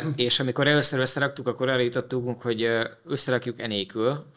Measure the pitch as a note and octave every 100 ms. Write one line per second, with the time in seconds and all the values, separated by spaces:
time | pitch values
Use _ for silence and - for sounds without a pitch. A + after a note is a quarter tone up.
0 | D#3 C3+ A#2+ - C3 C3+ C#3+ D3 - C3
1 | B2+ C#3+ C#3 C#3 B2 A2+ C3 B2+ A#2+ B2
2 | B2 B2+ B2 A#2 A#2+ A2 A#2 A2+ A2+ -
3 | - C#3+ C3 B2 A#2+ A2+ A2+ G2+ F#2+ A2
4 | A#2+ D3 -